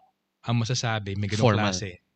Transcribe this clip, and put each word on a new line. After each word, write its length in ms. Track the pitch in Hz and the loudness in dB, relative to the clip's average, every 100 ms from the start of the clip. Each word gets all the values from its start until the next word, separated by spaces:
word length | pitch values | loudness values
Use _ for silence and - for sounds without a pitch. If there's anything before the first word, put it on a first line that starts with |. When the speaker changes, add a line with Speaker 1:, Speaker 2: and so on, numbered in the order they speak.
| _ _ _ _ | _ _ _ _
Speaker 1:
ang 160 | - 117 | -4 -2
masasabi 560 | 113 127 120 110 101 98 | 0 -2 -2 -4 -4 -4
may 100 | 104 | -2
ganong 300 | 104 120 104 | 2 4 4
Speaker 2:
Formal. 160 | 104 | 2
Speaker 1:
klase. 320 | 92 98 87 _ | -2 -6 -12 _